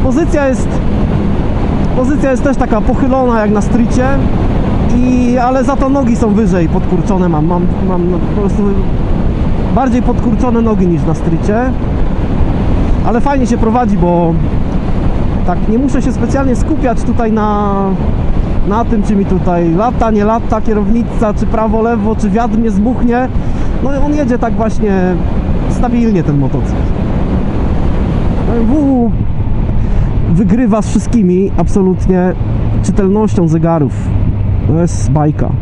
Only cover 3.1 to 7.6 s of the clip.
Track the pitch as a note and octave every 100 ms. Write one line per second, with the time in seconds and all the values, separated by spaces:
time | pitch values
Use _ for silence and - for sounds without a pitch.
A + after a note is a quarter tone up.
3.1 | C4 B3+ A3+ G#3+ G#3 G3+ - A#3 - -
4.1 | - - - - - - - G#3 A#3+ B3
5.1 | B3+ B3 B3 B3 C4 B3 C#4 C4+ C#4 C4
6.1 | A#3 A3+ G3+ A3 F3+ D#3+ G3 F3+ F3+ D#3+
7.1 | F#3 F3+ D#3 D#3 F3